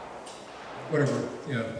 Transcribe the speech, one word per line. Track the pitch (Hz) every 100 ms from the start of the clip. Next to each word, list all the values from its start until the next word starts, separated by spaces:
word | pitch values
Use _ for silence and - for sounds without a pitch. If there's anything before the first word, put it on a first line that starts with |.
| - - - - - - - - -
Whatever, | 151 131 120 117 - -
yeah. | 117 113 113